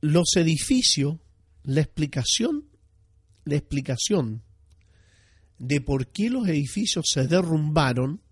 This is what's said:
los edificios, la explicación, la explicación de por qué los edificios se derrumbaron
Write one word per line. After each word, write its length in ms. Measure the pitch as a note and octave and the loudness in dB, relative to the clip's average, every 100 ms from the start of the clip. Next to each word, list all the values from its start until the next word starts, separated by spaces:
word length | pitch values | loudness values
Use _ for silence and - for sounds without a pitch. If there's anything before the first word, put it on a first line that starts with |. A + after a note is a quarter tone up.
los 340 | D3+ D#3 F3 - | 4 2 4 2
edificios, 800 | E3 D#3 - C3+ B3 - C#3 D#3+ _ _ _ _ | 2 2 2 2 2 2 0 -4 _ _ _ _
la 160 | - C3+ | -2 0
explicación, 840 | D#3 - D3 C#3 B2 - A#3 D4+ - _ _ _ _ _ _ _ - | 0 -2 -4 -2 -2 0 0 -2 -8 _ _ _ _ _ _ _ -4
la 100 | D3 | -4
explicación 840 | - C#3+ C3+ B2+ - G3+ A#2+ A2 - _ _ _ _ _ _ _ _ _ _ _ | -2 -6 -4 -4 0 0 -2 -6 -14 _ _ _ _ _ _ _ _ _ _ _
de 220 | B2 C#3+ | -2 -2
por 280 | C3 C#3 B2+ | 0 -2 -4
qué 200 | - A3 | -2 -2
los 180 | B3+ G#3 | 0 0
edificios 600 | D#3 C#3 - G#3+ - D#3 | 0 -2 -4 -2 -2 -2
se 160 | D3+ C3+ | 0 2
derrumbaron 960 | F3 F3 D#3+ D3+ D#3 C#3 B2 C3 E3 _ | 2 2 0 2 2 2 2 -2 -4 _